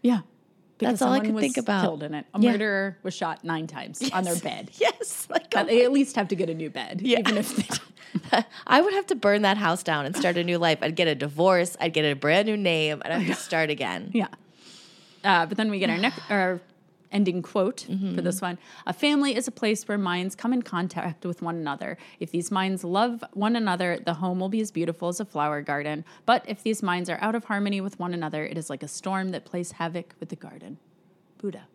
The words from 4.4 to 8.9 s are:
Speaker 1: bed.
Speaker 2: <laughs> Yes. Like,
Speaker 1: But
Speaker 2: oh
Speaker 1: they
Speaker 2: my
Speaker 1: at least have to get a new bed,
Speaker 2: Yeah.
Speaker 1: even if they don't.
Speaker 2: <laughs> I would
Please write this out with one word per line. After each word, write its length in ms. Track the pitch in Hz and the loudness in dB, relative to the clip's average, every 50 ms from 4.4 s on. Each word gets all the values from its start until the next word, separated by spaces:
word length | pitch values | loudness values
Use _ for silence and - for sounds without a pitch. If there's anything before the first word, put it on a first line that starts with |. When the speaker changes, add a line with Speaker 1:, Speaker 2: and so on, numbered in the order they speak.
| - | -2
Speaker 1:
bed. 280 | - - - - - - | -6 -8 -8 -12 -14 -4
Speaker 2:
<laughs> 40 | |
Yes. 480 | - 440 - - - 453 - - - - - | 0 0 0 2 0 -8 -8 -8 -10 -10 -4
Like, 200 | - 311 - - | -4 -4 -2 0
Speaker 1:
But 120 | - 208 202 | 0 0 2
Speaker 2:
oh 40 | 202 | 4
Speaker 1:
they 80 | 226 | 6
Speaker 2:
my 60 | 240 247 | 6 6
Speaker 1:
at 60 | 247 277 | 6 6
least 240 | 277 277 269 - | 4 2 2 2
have 100 | 233 202 | -2 0
to 80 | 180 202 | 0 0
get 140 | 175 185 165 | -2 -2 -2
a 40 | 165 | -2
new 160 | 160 160 151 | -4 -6 -8
bed, 300 | - - 117 - - 180 | -6 -8 -8 -6 -6 -4
Speaker 2:
Yeah. 180 | 196 254 240 240 | 2 2 2 4
Speaker 1:
even 180 | 208 165 214 | 4 2 2
if 180 | 202 220 - - | 2 0 -2 -2
they 80 | - 202 | -2 -2
don't. 800 | - 233 - - - - - - - - 185 - - - - 226 - - | -2 -4 -8 -8 -12 -20 -20 -20 -6 -6 -6 0 2 2 2 2 -2 -10
Speaker 2:
<laughs> 140 | - - | -14 2
I 140 | - 240 277 | 6 6 6
would 120 | 349 415 | 6 6